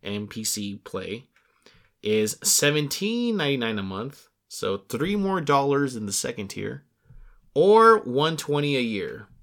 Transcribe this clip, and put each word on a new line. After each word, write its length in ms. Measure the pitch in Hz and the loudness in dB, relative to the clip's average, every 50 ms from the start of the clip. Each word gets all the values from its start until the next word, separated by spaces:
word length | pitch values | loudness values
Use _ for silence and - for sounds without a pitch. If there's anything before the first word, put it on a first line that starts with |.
| _ | _
and 260 | 98 101 104 104 98 | -8 -8 -8 -8 -10
P 140 | - 113 110 | -10 -8 -6
C 380 | - - 107 104 101 98 104 _ | -6 -6 -6 -6 -8 -8 -10 _
play, 440 | - - 101 92 87 101 120 135 _ _ _ _ _ _ _ _ - _ _ _ _ _ _ - | -12 -10 -10 -8 -8 -10 -10 -12 _ _ _ _ _ _ _ _ -20 _ _ _ _ _ _ -2
is 340 | 104 107 110 107 107 - - - | 0 2 2 2 0 -2 -4 -2
seventeen 920 | - - - - 147 147 151 147 139 - - 196 208 226 240 240 240 226 196 | 0 2 4 4 2 2 2 -2 -2 -4 -4 -4 -2 -2 -2 0 0 0 0
ninety-nine 420 | 156 143 139 131 117 113 110 104 | 0 0 0 0 -2 -2 -2 -4
a 40 | 98 | -4
month, 440 | 95 95 95 113 135 139 - - _ _ _ _ _ | -6 -6 -8 -8 -10 -12 -16 -20 _ _ _ _ _
so 300 | - - - 101 98 98 - _ | -12 -6 -4 -4 -4 -4 -6 _
three 260 | - 113 147 185 208 | -4 -4 -2 -2 0
more 240 | 208 196 190 190 185 | 0 0 0 -2 -2
dollars 560 | 160 143 143 139 139 139 143 139 143 135 127 | 2 2 2 4 4 2 2 2 0 0 -2
in 120 | 117 107 98 | -6 -6 -4
the 40 | |
second 380 | 95 - - 131 120 - 104 98 | -4 -4 -4 -4 -6 -6 -10 -10
tier, 340 | - 101 101 101 - 139 _ _ _ _ _ _ - - - - - - _ _ _ | -8 -8 -8 -8 -10 -10 _ _ _ _ _ _ -20 -20 -20 -20 -20 -20 _ _ _
or 460 | 139 160 190 208 220 226 226 226 214 | 4 6 8 8 8 10 8 8 6
one 360 | - - 123 135 151 160 165 | 4 -2 0 2 2 2 0
twenty 400 | 151 - - 147 143 147 147 143 | -2 -4 -2 -2 0 0 2 0
a 60 | 131 | 0
year. 460 | 123 117 110 98 87 - 57 - 107 _ - _ | 0 0 -2 -4 -4 -6 -8 -12 -14 _ -20 _